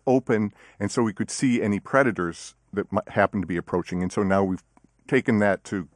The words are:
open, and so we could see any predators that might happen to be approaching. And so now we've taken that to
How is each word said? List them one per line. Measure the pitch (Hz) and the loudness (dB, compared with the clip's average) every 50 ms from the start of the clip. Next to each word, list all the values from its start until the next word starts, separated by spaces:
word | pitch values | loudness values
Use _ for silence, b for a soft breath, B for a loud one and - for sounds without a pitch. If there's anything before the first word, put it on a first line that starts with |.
| - | 0
open, | 135 127 131 - - 113 107 107 104 b b b b b b | 2 2 2 2 2 0 0 0 -2 b b b b b b
and | 101 101 | -6 -4
so | - 127 | 0 0
we | 117 107 | 0 0
could | 98 - 107 - | 0 -4 -6 -6
see | - - 139 127 120 120 | -4 -2 0 0 2 2
any | 107 104 101 92 | 0 0 -2 -2
predators | - - 139 135 139 120 95 95 87 85 82 - - - - _ _ - | -2 0 2 2 4 2 2 -2 -4 -4 -6 -8 -14 -20 -20 _ _ -10
that | - 101 92 - | -6 -6 -6 -2
might | 98 101 - - | -4 -4 -4 -2
happen | - 107 98 - - 101 | 0 2 2 2 0 -4
to | 87 | -4
be | 90 87 | -4 -4
approaching. | 85 - - 95 90 - - 92 90 | -6 -4 -2 -4 -4 -4 -4 -4 -4
And | 90 87 | -4 -4
so | - 110 | -2 -2
now | 101 95 95 98 98 | 0 2 2 2 2
we've | 95 92 - _ _ _ _ _ _ _ _ _ - | 0 -2 -6 _ _ _ _ _ _ _ _ _ 0
taken | 139 127 - 123 113 104 | 0 0 2 2 2 4
that | 104 101 95 - - | 4 2 2 0 -4
to | - 107 95 80 - _ | -6 -6 -6 -8 -8 _